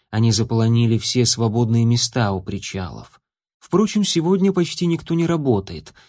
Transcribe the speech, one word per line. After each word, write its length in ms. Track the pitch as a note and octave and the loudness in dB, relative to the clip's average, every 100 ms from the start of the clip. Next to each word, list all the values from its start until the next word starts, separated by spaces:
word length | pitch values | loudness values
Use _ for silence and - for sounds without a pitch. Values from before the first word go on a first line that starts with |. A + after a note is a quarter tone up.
| _ | _
они 240 | A2 A#2 | 0 2
заполонили 640 | G#2+ A2 A2+ A2+ A#2 A#2 A2+ | 2 0 0 2 4 2 0
все 280 | - B2+ A2+ | 0 0 0
свободные 600 | - A2+ A2+ A2+ A#2 A#2 | 2 0 0 2 2 2
места 480 | A#2+ - B2+ G#2 | 2 0 -2 -2
у 80 | F#2+ | -2
причалов. 760 | F#2+ G2+ - G2+ F2 A1 - - _ _ _ _ - | -6 -10 -8 -8 -8 -10 -18 -20 _ _ _ _ -2
Впрочем, 320 | F3+ G#3+ G#3+ | 2 2 0
сегодня 480 | F#3+ E3+ D#3+ F#3+ G3 | 0 0 0 2 2
почти 340 | F#3 E3+ - F3 | 0 -2 -2 -2
никто 280 | E3 - | -2 -2
не 120 | E3 E3 | -2 0
работает, 680 | E3 C#3 G#2 F#2+ D#2+ - - | 0 0 0 -2 -12 -16 -20